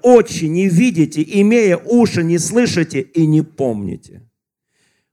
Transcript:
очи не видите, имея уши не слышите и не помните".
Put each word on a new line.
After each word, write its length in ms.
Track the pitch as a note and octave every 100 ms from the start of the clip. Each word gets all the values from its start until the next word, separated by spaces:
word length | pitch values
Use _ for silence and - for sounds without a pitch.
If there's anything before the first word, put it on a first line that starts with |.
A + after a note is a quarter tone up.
очи 460 | A#3+ B3 A3 E3 D#3+
не 240 | E3+ F#3+
видите, 520 | E3+ B3+ E3 D3 D3+
имея 540 | D#3 G3+ G3+ A#3 G#3+ E3+
уши 480 | - A#3+ A3 -
не 140 | E3 E3+
слышите 640 | E3 G#3+ A#3 F3 D#3 C#3
и 240 | C3 - D#3
не 160 | D#3
помните". 800 | D#3 - C3+ G#2+ G2 - - - - _ _ _ _ _ _ _ _